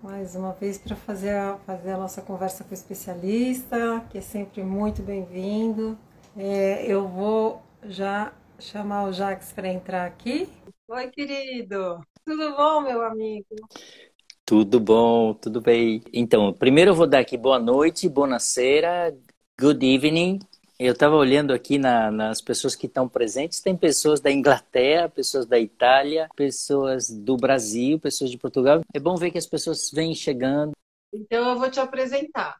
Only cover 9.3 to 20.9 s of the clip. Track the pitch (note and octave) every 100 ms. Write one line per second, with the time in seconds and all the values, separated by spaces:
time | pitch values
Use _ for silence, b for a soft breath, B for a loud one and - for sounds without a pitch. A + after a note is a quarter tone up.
9.3 | F#3+ - - F#3+ F#3 F3+ F#3 F3+ F3 A#3
10.3 | C#4+ F4+ - - - _ A#3+ B3+ C4+ C#4+
11.3 | C#4 C4+ B3+ G3 G3 F#3 E3+ - _ -
12.3 | D#4 D#4 C#4+ D4 D#4 C#4+ A#3+ A3+ A3 A3
13.3 | G#3+ G3+ G#3+ A3 B B B B B _
14.3 | - - G#2+ G#2 A#2+ G#2 A2 A#2 A#2 A2
15.3 | G#2+ - A2+ A2 A#2 A#2 A2 - A#2+ A#2
16.3 | A#2 G2+ F#2+ B2+ C#3 F#3+ E3 E3 C#3 B2
17.3 | B2 A#2+ C3 A#2 C3 D#3+ E3 F#3 C#3 C#3+
18.3 | A#2+ - - B2+ D3 E3 F3 E3+ C#3 _
19.3 | _ _ - C3+ C#3 C3 C3 D3+ D#3+ F3+
20.3 | G3 - _ _ _ B2+